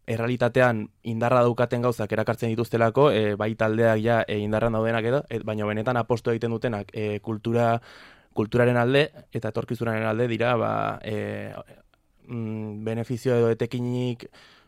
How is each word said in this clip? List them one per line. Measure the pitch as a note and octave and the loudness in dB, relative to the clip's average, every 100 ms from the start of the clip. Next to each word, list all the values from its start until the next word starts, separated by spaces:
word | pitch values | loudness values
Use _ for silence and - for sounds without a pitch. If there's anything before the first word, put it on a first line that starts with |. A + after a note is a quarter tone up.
| - | -6
errealitatean | A2+ A#2 B2 A#2+ C3+ B2+ A2+ G#2+ _ | -4 -2 0 2 4 4 2 -4 _
indarra | - A2+ A#2 B2+ | -6 -2 2 4
daukaten | A#2+ A#2+ A#2+ A#2+ | 4 2 0 0
gauzak | B2 A#2 G#2 | 0 -2 -2
erakartzen | G#2+ A2 A2+ A#2 | -2 -2 -2 -2
dituztelako, | A2 A2+ A#2 A2+ C3 C#3+ | -2 0 2 4 6 4
e, | G#2+ G#2 G#2 | 4 2 0
bai | G#2+ | -2
taldeak | A2+ A2 A2 A2+ A2 | 0 0 4 4 4
ja, | A2 A#2 - | 4 2 0
e, | G#2 | -2
indarran | G#2 G#2+ A#2 | -2 0 0
daudenak | A2 A2+ A2+ A2 | 0 0 0 0
edo, | C#3 D3 | -2 -2
e, | A#2 | -6
baino | G#2+ G#2+ G#2 | -6 -4 -2
benetan | G#2+ A2 A#2+ | -2 0 -2
aposto | A2 A#2 - | 0 -2 0
egiten | A2+ A#2 | -2 -2
dutenak, | A2+ B2+ G#2 G2+ | -2 -2 -4 -6
e, | - G#2+ G#2 | -6 -4 -4
kultura, | - G#2+ A#2 A#2 A#2 A#2 - - - - _ | -6 -6 -2 2 2 0 -4 -20 -20 -20 _
kulturaren | - A2 A#2+ A#2+ B2 | -4 0 2 4 4
alde | A#2+ C#3 D#3 - - | 4 4 2 -4 -12
eta | - A2 | -8 -6
etorkizunaren | A#2+ B2+ A#2 A#2 A2 A2 | -6 -6 -4 -2 -2 -2
alde | A2 B2 | 0 0
dira, | A2 A#2 A#2+ | 0 0 2
ba, | A2 A2 G#2+ G#2+ | 0 0 -2 -4
e, | - G#2+ G#2 G#2 G#2 G#2 - - _ _ _ _ - | -6 -6 -6 -8 -10 -14 -18 -20 _ _ _ _ -12
mm, | A#2+ A2 A2 G#2+ G#2 | -8 -6 -6 -8 -8
benefizio | A2 A2+ A2+ A#2+ C3 A#2+ | -6 -4 -4 -4 0 2
edo | A#2 | 2
etekinik, | A2+ A#2+ B2+ B2 B2 B2 A#2 - - - - | 2 -2 -2 -4 -2 -2 -6 -12 -20 -20 -20